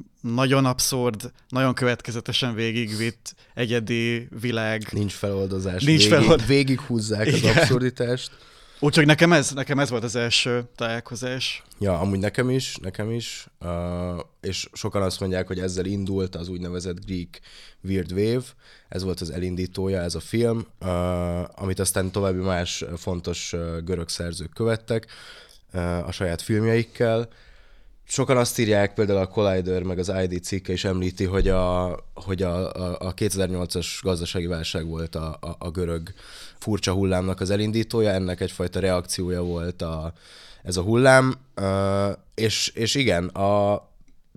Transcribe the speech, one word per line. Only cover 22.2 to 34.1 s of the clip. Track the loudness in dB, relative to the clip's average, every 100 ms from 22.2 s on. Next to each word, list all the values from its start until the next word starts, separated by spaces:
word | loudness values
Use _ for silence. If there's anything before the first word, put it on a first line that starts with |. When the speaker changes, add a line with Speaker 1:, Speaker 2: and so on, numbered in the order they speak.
| 0 0
Speaker 2:
más | 0 0 -2 -6 -8 -8
fontos, | -6 -6 -4 -6 -6
ö, | -6 -6 -6
görög | -4 -4 -4
szerzők | -6 -6 -8 -10
követtek, | -2 0 0 -2 -4 -4 -20 -20 -20 -20 -20 -10
ö, | -4
a | -2 -2 -4
saját | -4 -2 -2
filmjeikkel. | 0 0 2 2 0 0 0 2 -2 -10 -20 -20 -20 -20 -20 -20 -8
Sokan | -2 4 4
azt | 4 2
írják, | 4 4 4
például | 2 2 4
a | 2
Collider | 2 2 2 0 0
meg | 0 -2
az | -2 0
I | 0
D | -2
cikke | -4 -6 -4
is | -2
említi, | 0 0 -2 -2
hogy | 0 2 4
a, | 4 2 2 -2 -4 -10
hogy | -14 -6 -2
a, | 0 0 -4
a, | -4 -6 -4
a | -6
kétezer-nyolcas | -2 -2 0 -2 -2 -4 -4 -6 -6
gazdasági | -2